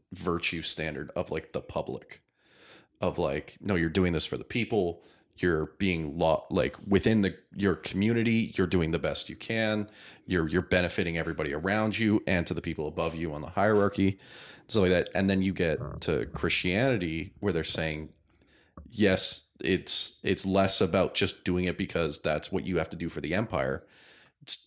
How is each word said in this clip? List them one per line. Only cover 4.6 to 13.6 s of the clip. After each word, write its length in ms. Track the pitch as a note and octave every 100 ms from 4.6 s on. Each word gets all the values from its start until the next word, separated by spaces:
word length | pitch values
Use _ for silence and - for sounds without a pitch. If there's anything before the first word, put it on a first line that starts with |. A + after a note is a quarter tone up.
| A2 A2 F2 E2+ - _ _ -
You're 300 | F2 D#2+ D#2 -
being 400 | G2 E2+ D2+ D#2
lo-, 260 | D#2+ D#2 -
like, 260 | F2+ B1+ - -
within 360 | G2 A2+ A2
the, 140 | F#2+ - _ F#2+
your 180 | G2 E2
community, 760 | - F#2 G#2+ A#2 A#2 A2+ A2+ -
you're 100 | F2+
doing 240 | F2+ D#2+
the 80 | E2
best 300 | D#2 C#2 -
you 60 | D#2+
can. 520 | - A2+ A2 G#2+ G#2 - - - -
You're, 220 | F2+ D#2+
you're 140 | E2+
benefiting 540 | D#2 F2+ F2 - E2+ E2
everybody 360 | D#2+ D#2+ D2+
around 440 | D2 F2+ G#2+ A2 G2
you 240 | A2 G#2 -
and 200 | F#2 E2
to 80 |
the 60 | E2
people 240 | - D#2+ D2+
above 260 | D#2 E2
you 180 | D#2+ E2
on 80 | D2+
the 80 | C2+
hierarchy, 680 | -